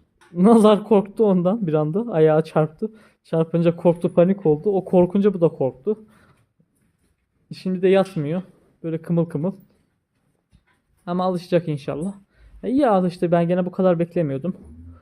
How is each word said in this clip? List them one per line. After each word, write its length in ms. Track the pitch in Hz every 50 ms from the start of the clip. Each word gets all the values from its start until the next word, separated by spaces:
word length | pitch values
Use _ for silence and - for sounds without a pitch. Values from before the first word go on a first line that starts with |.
| _ _ _ _ _ _ 170
nazar 500 | 175 185 226 233 233 202 214 214 190 214
korktu 420 | - 226 196 208 208 - - 220
ondan 420 | 202 185 180 170 180 208 233 202
bir 60 | 156 151
anda. 380 | 151 151 151 160 202 233 240
Ayağı 320 | 175 160 156 156 151 156 160
çarptı. 480 | - - 165 156 151 - - 220 214 - - _ _ _ _ _
Çarpınca 520 | - 170 165 165 165 - 170 165 170 165
korktu, 380 | 170 - 175 170 170 - 170 -
panik 320 | 175 170 185 196 196 -
oldu. 240 | 156 151 147 - 214
O 160 | 196 185 185
korkunca 480 | - 190 180 175 175 180 202 196 208 190
bu 80 | 180
da 80 | 170 156
korktu. 500 | - - 139 127 - - - 208 214 - - _ _ _ _ _ _ _ _ _ _ _ _ _ _ _ _ _ _ _ _ _ _ _ _ _ _ _ _ - -
Şimdi 280 | - - 185 185 175
de 60 | 190
yatmıyor. 540 | 185 190 196 185 - - 165 143 143 165 185 180 - _ _ _ _ _ _ -
Böyle 180 | 165 160 160
kımıl 240 | 165 - 170 170 165
kımıl. 280 | 170 - 143 156 190 190 - - _ _ _ _ _ _ _ _ _ _ _ _ _ _ _ _ _ _ _ _ _ _ _ _ _ _ _ -
Ama 180 | 180 175 185 185
alışacak 440 | 185 185 170 175 - 180 170 175
inşallah. 480 | 165 151 135 - 147 139 143 165 196 190 - _ _ _ _ - - - - -
E, 60 | 196
iyi 180 | 254 277 294
alıştı. 440 | 233 202 185 185 180 170 - 190 170
Ben 160 | 175 170 170
gene 180 | 170 180 185 180
bu 60 | 180
kadar 280 | 180 - 190 185 175 170
beklemiyordum. 580 | 170 170 - 180 165 139 135 135 135 180 - - - - - - - - - -